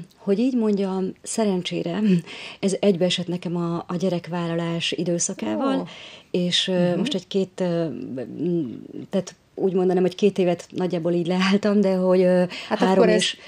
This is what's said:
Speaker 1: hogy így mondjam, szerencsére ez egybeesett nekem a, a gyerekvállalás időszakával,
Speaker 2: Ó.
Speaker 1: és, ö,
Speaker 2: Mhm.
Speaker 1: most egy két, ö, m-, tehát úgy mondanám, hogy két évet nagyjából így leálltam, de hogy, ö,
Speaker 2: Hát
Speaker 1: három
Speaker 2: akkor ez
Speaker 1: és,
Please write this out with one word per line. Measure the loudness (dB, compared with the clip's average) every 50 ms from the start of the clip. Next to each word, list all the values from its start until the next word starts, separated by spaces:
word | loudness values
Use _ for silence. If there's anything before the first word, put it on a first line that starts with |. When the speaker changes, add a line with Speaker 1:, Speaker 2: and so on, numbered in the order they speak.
| -4 -6 _ _
Speaker 1:
hogy | -2 0 2 2
így | 2 2 2
mondjam, | 2 2 2 2 0 0 -2 -2 -2 -2 -4 -6 _
szerencsére | -10 -6 -2 -2 0 0 0 0 -2 -4 -4 -4 -4 -2 -2 0 2 4 4 2 2 -4 -14 -16 -16 -16 -8 -4
ez | -2 -2 0 2
egybeesett | 2 2 4 4 2 0 0 -2 -4
nekem | -4 -6 -6 -4 -4 -4
a, | -2 -2 -2 -2 -4 -4 -6
a | -4 -2
gyerekvállalás | -2 -2 -2 -2 -4 -6 -6 -4 -4 -2 -2 -2 -2 -2 -4 -4 -4 -4
időszakával, | -4 -4 -2 -2 -2 -2 -2 -4 -6 -6 -6 -4 -2 -2 0 0 0 -2
Speaker 2:
Ó. | -4 -8 -12 -18 -20 -20 -20 -20 -10 _
Speaker 1:
és, | -2 -2 0 0 0 0 0 0
ö, | 2 2 2 2
Speaker 2:
Mhm. | 2 0
Speaker 1:
most | 0 -2 -2
egy | -4 -4
két, | -2 -2 -2 -2 -2 -4 -4
ö, | -2 -2 0 -2 -2 -4
m-, | -6 -8 -10 -8 -8 -8 -8 -8 -6 -4 -2 -2 0 -2 -2 -4 -8 -12 -14 -14 -14 -14 -8 -4
tehát | -4 -4 -4 -4 -10 _ _ _ -6
úgy | -2 -2 0
mondanám, | 2 2 2 2 4 4
hogy | 2 2 2
két | 2 2 2 4 2
évet | 2 2 0 -2 -4 -10
nagyjából | -6 -4 -4 -2 -2 -2 -2 0
így | 0 0 0
leálltam, | 0 0 2 2 2 2 2 2 2 2 4
de | 2 2 2
hogy, | 2 2 4 4 6
ö, | 6 6 6 4 2 0 -2 -8 -8 -4
Speaker 2:
Hát | -2 2
Speaker 1:
három | 2 4 6
Speaker 2:
akkor | 6 6 6
ez | 4
Speaker 1:
és, | 4 2 -2 -4 -8 -12